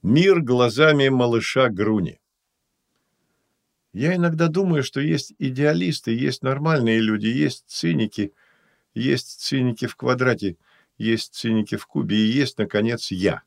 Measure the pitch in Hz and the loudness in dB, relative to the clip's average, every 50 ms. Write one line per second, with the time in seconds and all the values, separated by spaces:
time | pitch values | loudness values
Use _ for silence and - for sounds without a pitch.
0 | - 95 117 151 180 196 190 170 160 120 123 123 123 120 107 123 151 156 151 143 | 2 2 4 4 6 6 4 4 2 2 2 4 2 2 4 4 4 4 6 4
1 | 139 135 131 127 123 120 117 113 - - - 131 131 120 104 90 107 107 110 107 | 4 4 4 2 2 2 2 0 -2 0 2 2 2 2 2 0 0 0 2 0
2 | 90 69 - _ _ _ _ _ _ _ _ _ _ _ _ _ _ _ _ _ | 0 -4 -6 _ _ _ _ _ _ _ _ _ _ _ _ _ _ _ _ _
3 | _ _ _ _ _ _ _ _ _ _ _ _ _ _ _ _ _ _ _ 92 | _ _ _ _ _ _ _ _ _ _ _ _ _ _ _ _ _ _ _ -2
4 | 117 160 185 180 175 170 165 156 170 170 156 180 196 185 165 147 131 - - 143 | -2 0 0 2 0 0 2 2 0 0 2 0 0 2 2 0 0 -2 -4 -4
5 | 143 156 165 139 - - - _ - 135 127 131 143 147 151 170 180 175 160 - | -2 0 -2 -2 -4 -8 -10 _ -6 -6 -2 0 2 2 2 2 0 -2 -4 -4
6 | - - 117 113 131 139 123 - - 135 135 139 147 160 160 147 120 113 113 113 | -4 -4 -2 -2 -2 -2 -4 -4 -4 -4 -4 -2 0 0 0 2 2 2 2 2
7 | 110 110 110 104 107 110 120 135 151 143 - - _ _ - - - 170 170 - | 2 0 0 0 -2 -2 0 0 -2 -2 -2 -6 _ _ -10 -4 -2 -2 0 0
8 | 113 104 - - 104 101 _ _ _ _ _ _ _ _ _ _ _ _ _ 113 | -2 -2 -2 -6 -6 -6 _ _ _ _ _ _ _ _ _ _ _ _ _ -6
9 | 120 135 139 131 - - - - - - 139 135 127 127 120 - - 120 - _ | -2 -2 -2 -2 -4 -10 -16 -12 -8 -4 -2 -2 -2 -2 -2 -4 -8 -10 -10 _
10 | 127 123 127 123 127 127 120 - 104 98 85 _ _ _ _ _ _ _ _ _ | -2 -2 0 0 2 0 0 0 -2 -6 -8 _ _ _ _ _ _ _ _ _
11 | 110 110 113 110 - - _ - - 117 113 110 107 - - 98 - _ _ - | -2 -2 -2 -2 -4 -10 _ -8 -4 -2 -2 -2 -2 -2 -6 -8 -10 _ _ -6
12 | 113 - 101 107 110 107 117 139 143 - - - 107 - - 104 104 117 120 120 | -4 -2 0 2 2 2 2 0 -2 -2 -2 -6 -6 -2 0 0 0 0 -2 -4
13 | - - 98 90 95 98 - - _ | -6 -8 -6 -2 -2 -2 -2 -2 _